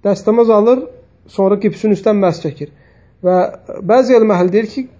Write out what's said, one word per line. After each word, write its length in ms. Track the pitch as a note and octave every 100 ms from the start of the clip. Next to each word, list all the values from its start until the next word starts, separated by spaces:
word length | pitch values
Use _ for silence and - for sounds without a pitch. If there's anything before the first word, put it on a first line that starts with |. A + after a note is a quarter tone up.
Dəstəmaz 460 | G3+ F#3+ - A#3 A3+
alır, 300 | G#3+ A3 B3+ - - _ _ _
sonra 240 | - G3 G3+
gipsin 340 | G3+ - A3 G3
üstdən 240 | G#3+ G#3
məs 220 | E3+ E3
çəkir. 300 | D#3 - D3 _ _ _ _ _
Və 140 | F3+ F3+ F3+ - - -
bəzi 380 | F#3 A#3+ B3+ A#3+
elm 160 | A3 F3+
əhli 160 | F3+
deyir 160 | G3+ A3
ki 100 | C4+ B3+